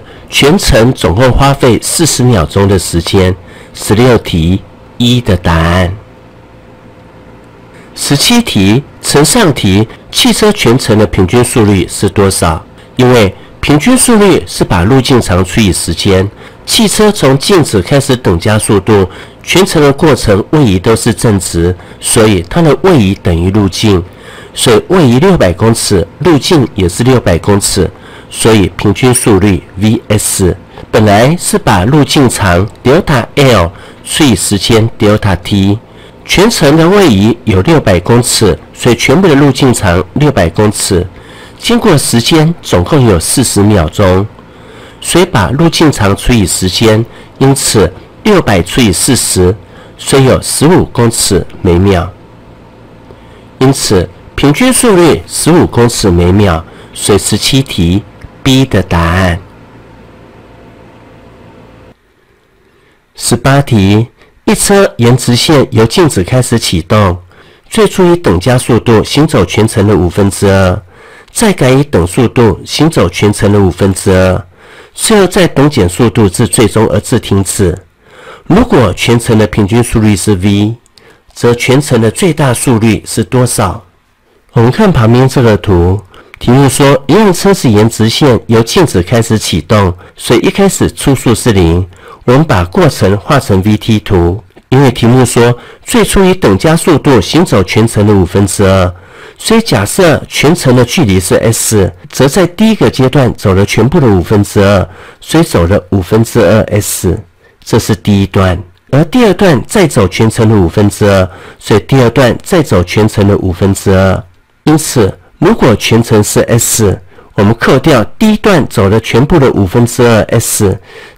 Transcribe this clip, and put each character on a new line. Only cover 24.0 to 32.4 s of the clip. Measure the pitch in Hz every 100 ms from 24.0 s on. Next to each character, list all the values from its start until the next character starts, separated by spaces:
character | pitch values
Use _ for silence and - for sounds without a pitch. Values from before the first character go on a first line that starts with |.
| 87 - - - -
所 | - 135
以 | 107 -
位 | 185 131
移 | 123
六 | 196 156
百 | 95
公 | 87 110
尺， | 113 - 95 - -
路 | 175 151
径 | - 160 117 -
也 | 90
是 | -
六 | 123 123
百 | 101 82
公 | - 101
尺， | - 101 85 - - - -
所 | - 117
以 | 110 87 -
平 | 107
均 | 98 127
速 | 120 127 95
率 | 104 85 - 95
V | 107 117 -
S | 107 - - 90 - - - -
本 | 120 107
来 | 101 131 175
是 | - 214
把 | - 95 98
路 | 151
径 | 131 156 123
长 | -